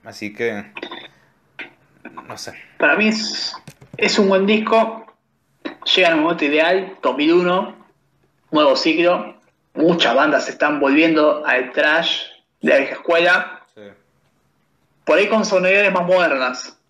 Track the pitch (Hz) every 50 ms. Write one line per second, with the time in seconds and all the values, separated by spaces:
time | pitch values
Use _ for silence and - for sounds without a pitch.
0 | _ 113 107 - 110 104 104 - 120 117 110 104 101 - _ - - - - -
1 | - - _ _ _ _ _ _ _ _ _ - - - _ _ _ _ _ _
2 | _ - - - - - 113 - - - - - - _ _ _ - 170 170 196
3 | 214 214 220 - - - - - - - - - _ - - _ - _ - -
4 | 214 196 - - 202 190 190 190 196 202 220 214 220 - 220 226 220 - - -
5 | - - _ _ _ _ _ _ _ _ _ _ _ - - _ - - - 185
6 | 185 170 165 156 151 165 170 165 156 143 147 151 160 170 185 190 185 185 - -
7 | - 131 123 139 147 - 339 180 180 180 180 185 - - - - - _ _ _
8 | _ _ _ _ _ _ _ _ _ _ - 151 151 143 131 - - 165 156 170
9 | 170 175 175 - - - - _ _ _ _ _ _ _ _ - 151 175 175 170
10 | - 117 117 135 143 151 143 131 - - - - - 151 151 143 143 135 139 156
11 | 160 165 160 156 151 151 143 - - - 123 127 131 127 - 151 151 151 156 165
12 | 170 165 - - - - - _ _ _ _ _ - 156 139 139 139 135 135 -
13 | - - 170 170 170 175 180 - - - - - - _ _ 107 104 101 98 _
14 | _ _ _ _ _ _ _ _ _ _ _ _ _ _ _ _ _ _ _ _
15 | _ - 151 175 202 202 220 220 196 180 196 185 180 185 190 202 208 196 180 180
16 | 175 175 185 180 175 156 139 131 127 127 123 - - 131 - _ _